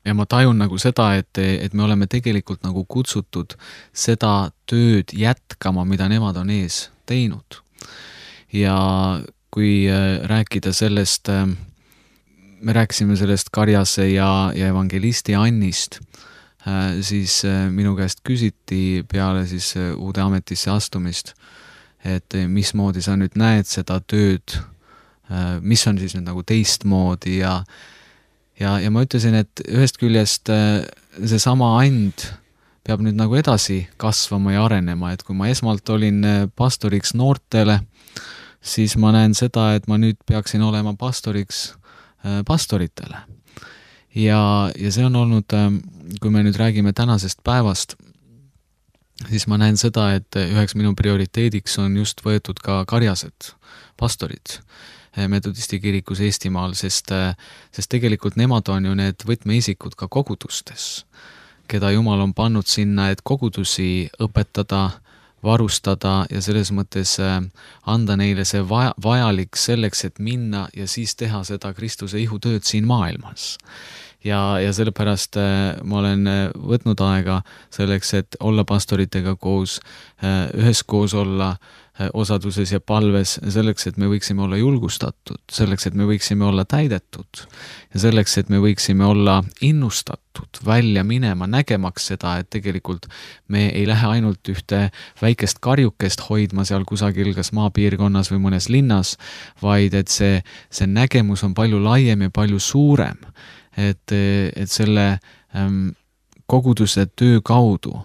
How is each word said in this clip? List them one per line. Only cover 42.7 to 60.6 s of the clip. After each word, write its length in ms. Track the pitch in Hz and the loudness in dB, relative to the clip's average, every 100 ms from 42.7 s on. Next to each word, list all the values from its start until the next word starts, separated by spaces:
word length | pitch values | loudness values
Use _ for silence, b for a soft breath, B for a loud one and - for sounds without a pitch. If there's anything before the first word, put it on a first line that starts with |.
| 101 85 - - - - - _ B B B B B B | -2 -2 -6 -16 -16 -18 -20 _ B B B B B B
Ja, 560 | - 107 107 104 104 101 - | 0 4 4 4 2 0 -2
ja 160 | 101 | -4
see 140 | 98 127 | 0 2
on 100 | 123 | 2
olnud, 380 | 120 110 101 104 | 4 2 2 0
ähm, 240 | 104 101 - - 78 101 | 2 0 -4 -20 -14 -6
kui 120 | 107 | 0
me 80 | 107 | 4
nüüd 120 | 104 101 | 4 2
räägime 320 | 113 107 101 | 0 2 2
tänasest 520 | 98 120 110 95 - - | 2 2 2 0 -6 0
päevast, 480 | 123 113 95 - - - _ _ _ _ _ _ _ _ _ _ - - | 2 2 0 -6 -12 -20 _ _ _ _ _ _ _ _ _ _ -20 -6
siis 160 | 110 - | -4 0
ma 80 | 107 | 2
näen 200 | 107 107 | 4 4
seda, 300 | 120 113 104 98 | 2 2 0 0
et 180 | 98 101 | -2 -4
üheks 400 | 90 107 104 104 | 0 2 0 2
minu 160 | 104 95 | 0 2
prioriteediks 800 | 101 101 95 - 117 101 - - | 2 2 0 0 0 -2 -6 -4
on 160 | 98 98 | 0 0
just 280 | 104 - - | -2 -4 -2
võetud 340 | 107 - 92 | -2 -2 -10
ka 220 | - 98 92 | -4 -2 0
karjased, 600 | 117 117 92 80 _ - - B B B _ | 2 2 0 -6 _ -20 -20 B B B _
pastorid, 600 | 117 - 87 - - - - B B B B - | -4 -4 -8 -12 -16 -18 -18 B B B B -6
äh, 120 | 98 | -2
metodisti 480 | 101 98 101 - 98 | 0 -2 -8 -8 -4
kirikus 400 | 101 98 92 95 | -2 -4 -4 -2
Eestimaal, 540 | 104 98 95 92 90 | -2 -2 -4 -4 -4
sest, 380 | 87 95 - - | -6 -4 -6 -4
äh, 220 | 95 92 92 B B B | -2 -2 -4 B B B
sest 200 | - - | -12 -4
tegelikult 460 | 123 117 107 104 104 | -4 -2 -4 -4 -2
nemad 320 | 123 120 95 | 0 0 -2
on 220 | 95 95 | -2 -2
ju 60 | 95 | 0
need 240 | 98 92 107 | -2 -4 -6
võtmeisikud 680 | 117 104 113 117 95 - | -6 -2 -2 -2 -6 -10
ka 140 | - 92 | -12 -6
kogudustes, 960 | 135 139 104 - - | -4 -4 -8 -10 -12